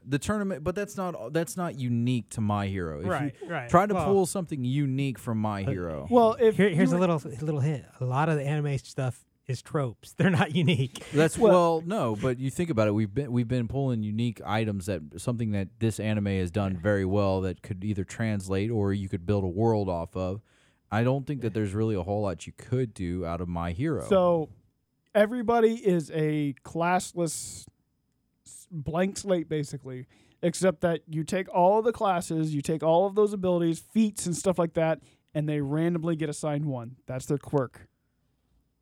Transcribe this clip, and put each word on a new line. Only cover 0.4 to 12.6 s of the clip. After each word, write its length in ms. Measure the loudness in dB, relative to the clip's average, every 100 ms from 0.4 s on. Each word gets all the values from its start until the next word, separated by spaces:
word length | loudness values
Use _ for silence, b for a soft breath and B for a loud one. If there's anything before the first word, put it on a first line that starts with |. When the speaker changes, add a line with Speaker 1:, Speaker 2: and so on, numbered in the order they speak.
| -2 -4
Speaker 1:
but 100 | -4
that's 220 | -4 -6 -6
not, 360 | -6 -6 -4
that's 240 | -2 -2 -4
not 200 | -6 -4
unique 520 | -2 0 0 0 -4
to 100 | -4
My 260 | 0 0 0
Hero. 320 | -2 -4 -4
If 60 | -2
you 40 |
Speaker 2:
Right, 220 | -2 -4 -6 -8
right. 220 | -8 2
Speaker 1:
try 160 | 4 4
to 80 |
Speaker 2:
Well, 100 | 0
Speaker 1:
pull 220 | 2 2 2
something 380 | -2 -6 -4
unique 540 | -2 0 0 0 -2 -4
from 180 | -4 -2
My 240 | -2 -2
Speaker 2:
uh, 60 | -4
Speaker 1:
Hero. 360 | -4 -4 -6 4
Speaker 3:
Well, 260 | 6 6 6
if 160 | 4 4
Speaker 2:
here, 140 | 4
here's 200 | 4 2
Speaker 3:
you 80 | 4
Speaker 2:
a 20 |
little, 220 | 2 0
a 200 | -4 -8
little 160 | -4 0
hint. 240 | 0 -2 -6 -8
A 40 |
lot 240 | -2 0 2
of 80 | 0
the 60 |
anime 320 | 0 -2 -2 -4
stuff 460 | -6 -6 -4 -6 _ _ -8
is 160 | -8
tropes. 500 | -4 -4 -4 -6 -8
<laughs> 40 | 2
They're 140 | 4
not 240 | 4 2 2
unique. 480 | 4 4 0 -4 -2
Speaker 1:
That's, 260 | 2 4 6
Speaker 3:
Well 140 | 6 8 6 2
Speaker 1:
well, 40 | -2
no, 300 | -2 0 0
but 240 | -2 -2
you 100 | -4
think 200 | -2